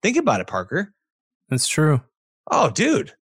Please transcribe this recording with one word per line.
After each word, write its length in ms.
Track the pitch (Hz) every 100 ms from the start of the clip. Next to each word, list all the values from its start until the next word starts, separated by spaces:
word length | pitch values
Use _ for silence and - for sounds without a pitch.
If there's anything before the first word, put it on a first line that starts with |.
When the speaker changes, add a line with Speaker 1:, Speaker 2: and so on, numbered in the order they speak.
Speaker 1:
Think 140 | 202 254
about 240 | 294 110
it, 80 | 90
Parker. 440 | 95 92 156 202 _ _ _ _ _ _
Speaker 2:
That's 180 | 127 -
true. 320 | - 156 139 - _ _ _ -
Speaker 1:
Oh, 200 | - 160
dude. 420 | 104 262 320 - -